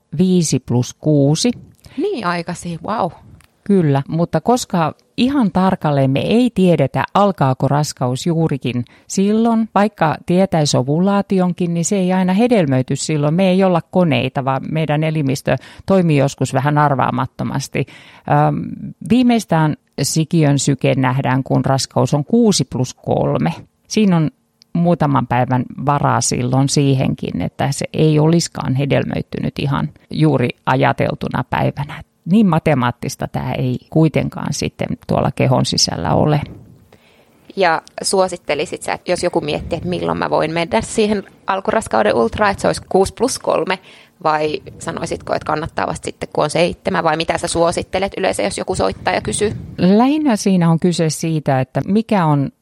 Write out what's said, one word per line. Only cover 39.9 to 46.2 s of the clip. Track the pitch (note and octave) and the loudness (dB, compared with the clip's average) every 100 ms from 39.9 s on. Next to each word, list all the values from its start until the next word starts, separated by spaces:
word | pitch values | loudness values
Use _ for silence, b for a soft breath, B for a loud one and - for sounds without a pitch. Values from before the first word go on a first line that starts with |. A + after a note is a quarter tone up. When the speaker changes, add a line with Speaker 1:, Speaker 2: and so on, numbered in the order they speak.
| F3 E3+ E3 | -4 -4 -2
Speaker 2:
mä | E3 | -2
voin | D3+ D#3 | 0 0
mennä | E3 E3 A3 | -2 -2 -2
siihen | G#3+ - G#3+ G#3 - - - | -2 -2 0 -2 -6 -10 -6
alkuraskauden | F#3+ G#3 G#3+ - G#3+ G#3+ A3 | -4 -2 -2 -2 0 2 2
ultraan, | A3+ - G#3 | 0 0 -2
että | G3 | 0
se | F#3 | -2
olisi | D#3+ - | -2 0
kuusi | F#3+ F#3+ | 0 0
plus | - B3 - | 0 -4 -2
kolme, | - E3+ D#3+ F#3+ B B B _ | -2 -2 -2 -6 B B B _
vai | D#3 D#3 D#3 D3+ - - | -2 0 -2 -4 -10 -14
sanoisitko, | - D#3+ E3 - - | -10 -8 -8 -8 -4
että | - - | -4 -2
kannattaa | D3+ D#3+ - - | -4 -4 -4 -4
vasta | D#3+ - | -4 -10
sitten, | - | -10